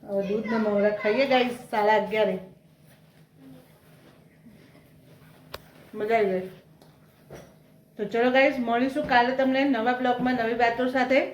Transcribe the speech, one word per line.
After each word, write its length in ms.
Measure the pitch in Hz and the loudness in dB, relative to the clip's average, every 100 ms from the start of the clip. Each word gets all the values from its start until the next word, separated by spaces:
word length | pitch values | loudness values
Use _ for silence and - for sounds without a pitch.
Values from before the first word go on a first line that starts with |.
હવે 240 | 214 196 190 | -4 -4 -2
દૂધના 300 | 214 220 226 | -4 -2 -2
મમરા 320 | 214 202 208 | 0 2 0
ખાઈએ 360 | 208 214 226 269 | 0 -2 0 2
ગાઈઝ, 260 | 254 247 240 - | 2 0 -4 -6
સાડા 220 | 220 208 | -2 2
અગિયારે. 460 | 214 190 220 202 185 - - _ _ - - _ _ _ _ 269 262 - - _ - - - - _ - - - - - - 131 131 - - - - - - - | 2 0 0 0 -2 -10 -20 _ _ -20 -20 _ _ _ _ -20 -20 -20 -20 _ -20 -20 -20 -20 _ -20 -20 -20 -20 -20 -20 -20 -20 -20 -20 -20 -20 -20 -20 -18
મજા 220 | 214 214 226 | -8 0 2
આવી 100 | 202 | 2
ગઈ. 240 | 185 185 - - - - _ - _ - - - - _ - _ - | 0 -6 -14 -20 -20 -20 _ -20 _ -20 -20 -20 -20 _ -20 _ -10
તો 80 | 208 | -4
ચલો 260 | 233 247 | 0 2
ગાઈઝ, 220 | 262 277 262 | 4 2 2
મળીશું 480 | 233 233 262 269 - | -2 0 0 -2 0
કાલે 280 | 247 247 254 | 2 2 0
તમને 300 | 262 262 285 | 0 2 2
નવા 280 | 240 226 | 0 0
બ્લોગમાં 400 | 254 254 247 254 | 0 0 0 0
નવી 200 | 247 226 | 0 -2
વાતો 360 | 233 233 233 254 | 0 0 0 -2
સાથે. 360 | 254 254 269 - | 0 2 0 0